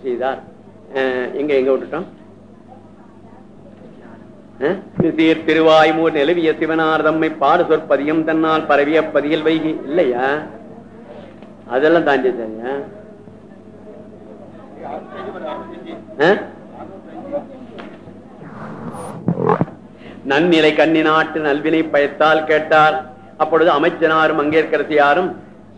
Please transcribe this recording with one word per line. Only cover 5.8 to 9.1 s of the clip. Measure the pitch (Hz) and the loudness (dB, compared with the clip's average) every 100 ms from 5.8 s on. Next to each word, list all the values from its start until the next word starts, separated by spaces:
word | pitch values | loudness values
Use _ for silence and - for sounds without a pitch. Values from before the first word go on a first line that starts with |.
| 156 160 165 151 | 6 4 0 2
நிலவிய | 143 175 160 147 | 2 2 0 0
சிவனார் | 160 160 160 156 156 | 0 0 2 2 2
தம்மை | 160 160 156 | 0 0 0
பாடு | 143 175 165 | 2 2 2
சொற்பதியம் | 156 - 139 143 160 156 | 0 2 0 0 0 0
தன்னால் | 160 160 156 - | 0 2 0 2
பரவிய | 143 143 156 156 | 2 4 2 2